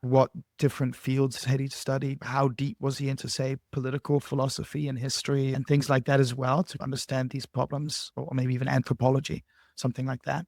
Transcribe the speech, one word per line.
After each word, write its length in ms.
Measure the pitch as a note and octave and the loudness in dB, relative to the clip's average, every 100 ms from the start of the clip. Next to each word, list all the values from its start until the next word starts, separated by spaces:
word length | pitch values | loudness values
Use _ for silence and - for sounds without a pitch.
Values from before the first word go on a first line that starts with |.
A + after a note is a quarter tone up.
what 280 | B2+ C3 C3 - - _ | 4 4 4 0 -16 _
different 360 | C#3+ - C3 | 0 2 -4
fields 500 | B2 - C3 C3+ - | -2 -2 2 2 0
had 160 | - C3+ | 0 0
he 80 | C3+ | 0
studied, 500 | - - C3+ C#3 C#3 | -6 -2 -2 -2 -4
how 260 | - C3 C#3 | -4 2 2
deep 280 | A#2 C#3 - | 2 -6 -2
was 180 | C#3 C3+ | -4 -2
he 100 | C#3 | -4
into, 200 | C3+ B2+ | -4 -6
say, 280 | - C3 C3+ _ | -4 -2 -4 _
political 480 | - B2+ C#3 - D3 | -6 -4 -4 0 0
philosophy 680 | - C#3 C3+ - - C#3 D3 | 2 -2 0 -2 -6 -4 -4
and 100 | C3 | -4
history 560 | C3 - - C#3 C3+ | -4 -4 0 0 2
and 120 | C3 C3 | 0 2
things 220 | C#3+ C3+ | 2 4
like 160 | C3+ | 2
that 160 | B2 C#3 | 4 4
as 140 | C3+ | 4
well, 280 | B2 B2+ C#3+ | 2 0 2
to 200 | F#3 - | 0 -4
understand 480 | C#3 C3 - C3 B2+ | -6 -6 -2 -2 -2
these 160 | C#3 - | -4 -6
problems, 640 | B2 B2+ C#3+ D3+ - - - | -2 -2 -2 -4 -6 -8 -8
or 120 | C#3+ | -4
maybe 200 | C3 B2+ | -2 0
even 140 | B2 C3 | 0 2
anthropology, 760 | C3 - B2 B2+ C3+ D3 - - _ _ - | 0 2 2 4 4 0 -6 -8 _ _ -4
something 300 | C3+ A#2+ C3 | -4 -2 -4
like 160 | B2+ | -4
that. 240 | - C#3 | -2 -4